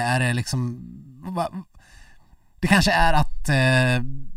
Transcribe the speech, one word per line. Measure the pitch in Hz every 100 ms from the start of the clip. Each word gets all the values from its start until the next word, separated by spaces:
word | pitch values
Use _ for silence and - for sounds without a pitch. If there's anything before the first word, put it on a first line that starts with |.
| 120
är | 127
det | 123
liksom, | 120 - 127 120 123 120 127 139 127 175
va-, | 180 165 190 - - - - - - _ _ _ -
det | 170
kanske | 196 185
är | 170 165
att, | 156 151 - -
eh, | 135 131 127 127 123 127 135 131